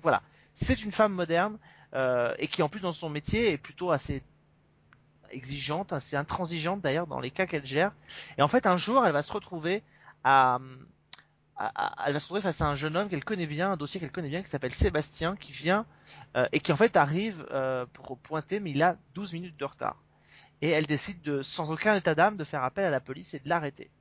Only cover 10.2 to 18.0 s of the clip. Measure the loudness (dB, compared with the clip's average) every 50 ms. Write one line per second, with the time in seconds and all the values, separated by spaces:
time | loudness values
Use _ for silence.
10.2 | 4 6 8 8 8 6 4 2 -2 -8 -16 -20 -20 -20 _ _ _ _ -16 -16
11.2 | _ _ _ _ _ _ _ -6 -6 -4 -2 -2 -2 -4 -2 -4 -2 -2 -2 -2
12.2 | -4 -4 -4 -2 -2 -2 -2 0 0 0 0 -2 -4 -2 -2 -2 -2 -2 -4 -6
13.2 | -4 -4 -4 -4 -4 -4 -2 -2 0 0 0 -2 -4 -6 -6 -6 -8 -6 -6 -6
14.2 | -6 -6 -6 -6 -6 -6 -6 -4 -4 -4 0 2 2 2 2 0 -2 -2 -6 -4
15.2 | -4 -2 -4 -4 -10 -14 -14 -4 0 2 2 2 0 -4 -12 _ _ -20 -20 -20
16.2 | -20 -4 0 0 0 2 2 0 2 2 4 4 4 4 6 4 4 4 2 0
17.2 | -2 -2 -4 -8 -10 -6 -4 -2 -2 0 -2 -2 -4 -6 -10 -18